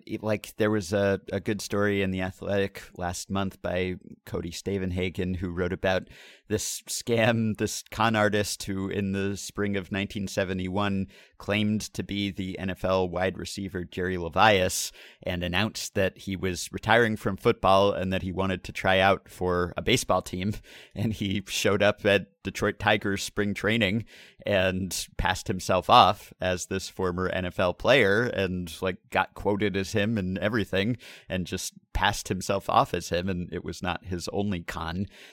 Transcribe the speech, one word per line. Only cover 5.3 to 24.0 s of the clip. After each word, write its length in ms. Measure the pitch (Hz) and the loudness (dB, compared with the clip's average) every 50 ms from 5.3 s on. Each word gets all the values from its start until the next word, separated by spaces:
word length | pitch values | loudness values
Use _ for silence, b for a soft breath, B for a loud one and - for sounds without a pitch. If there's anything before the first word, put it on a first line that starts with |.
| 92 | -2
who 140 | 85 98 90 | -4 -4 -4
wrote 240 | 85 87 90 90 92 | -2 -2 -2 -2 -2
about 340 | - - 95 92 92 - B B B B B B B B - | -2 0 0 0 0 -2 B B B B B B B B -6
this 320 | 107 104 - - - - - - | -4 -4 -4 -4 -8 -10 -10 -8
scam, 720 | - - - - 117 113 110 120 113 113 113 110 104 - | -8 -8 -2 0 2 4 4 4 4 2 0 -2 0 -2
this 240 | 110 101 - - - - | -2 -2 -2 -6 -10 -10
con 240 | - - 110 113 113 | -2 0 2 2 4
artist 460 | 107 104 104 101 104 104 - - - | 4 2 4 4 2 0 -2 -4 -8
who 260 | - - 98 95 95 95 | -6 -6 -4 -4 -4 -2
in 220 | 92 98 101 95 | -2 -2 -2 -2
the 240 | 95 98 98 98 101 | -2 -2 -2 -4 -4
spring 400 | 95 - - - - 101 104 98 | -6 -10 -10 -4 -4 -2 -2 -2
of 140 | 98 90 - | -2 -4 -4
nineteen 360 | 104 98 101 98 - 104 98 92 | -4 -4 -4 -4 -4 -6 -6 -4
seventy-one 800 | - - 95 90 95 92 92 92 90 101 101 101 98 95 95 95 B B B B B - | -2 -2 -2 0 -2 -4 -4 -2 -2 0 0 0 0 -2 -2 -4 B B B B B -12
claimed 420 | - - 101 107 107 104 107 107 - - | -4 0 0 2 2 2 2 0 -2 -6
to 100 | - - 95 | -6 -8 -6
be 260 | - 98 101 101 101 | -4 -2 -2 -2 -2
the 280 | 92 - 95 92 92 - | -2 -4 -6 -6 -6 -6
N 120 | 90 95 | -4 -6
F 140 | 90 - - | -6 -2 0
L 220 | 92 95 95 92 90 | 2 2 2 2 0
wide 280 | 85 87 92 95 87 | 0 0 0 0 0
receiver 480 | 82 87 - - 104 98 92 - 90 87 | -2 -10 -10 -8 -8 -8 -6 -6 -6 -8
Jerry 320 | - - 95 90 92 92 | -6 -4 -4 -2 -2 -2
Levias 760 | 87 85 82 73 92 101 113 104 95 92 87 - - - - B B B B B B B | -2 -4 -2 2 6 6 8 8 6 4 2 0 -2 -6 -6 B B B B B B B
and 180 | 92 92 87 | -6 -4 -4
announced 520 | 87 87 87 92 107 110 - - - - - | -4 -2 0 0 0 -2 -4 -6 -10 -6 0
that 200 | 104 98 110 - | 0 0 0 0
he 200 | - - 98 95 | -4 -8 -8 -6
was 360 | 87 90 95 87 - - - | -4 -2 -4 -4 -4 -8 -8
retiring 440 | - 95 - 107 110 120 120 110 110 | -10 -6 2 4 6 6 6 4 2
from 200 | - - 110 95 | -2 -2 -4 -4
football 560 | - - 120 110 - - 95 95 98 101 101 | 0 2 2 2 4 4 6 6 6 6 4
and 200 | - 82 92 92 | 2 0 -2 -2
that 100 | 92 92 | -2 -2
he 80 | 92 95 | -2 -4
wanted 300 | 87 92 95 95 92 90 - | -4 -2 -2 -2 -2 -4 -6
to 80 | - | -10
try 280 | - - - 95 95 95 | -10 -4 2 2 4 6
out 280 | 92 98 95 - _ - | 6 6 4 4 _ -12
for 460 | - - 90 90 87 90 87 87 - | -8 -4 -2 0 2 2 0 -2 -2
a 60 | - | -4
baseball 400 | 87 - 117 117 - - 95 92 | 0 2 2 2 2 2 0 0
team. 320 | - - - 92 92 104 104 - B B B B B B B | 0 -2 -6 -4 -4 -4 -4 -6 B B B B B B B
And 180 | - 104 113 | -4 -4 -4
he 300 | 104 - 104 98 95 101 95 - | -2 -2 -2 -2 -2 -2 -4 -4
showed 340 | - - - 104 98 101 | -6 0 2 2 4 4
up 240 | 101 104 104 - - | 4 4 2 4 2
at 220 | 101 101 98 92 - _ _ - | 4 4 4 2 -2 _ _ -10
Detroit 340 | 98 - - - 104 101 - | -8 -4 -2 -2 -2 -2 0
Tigers 460 | - 107 110 104 - 104 98 95 - | 2 2 2 2 2 -2 -4 -2 -6
spring 280 | - - - 104 104 | -6 -4 -2 -2 -2
training 520 | 98 - - 101 110 117 107 92 101 117 | -2 -2 0 0 2 2 2 0 0 -2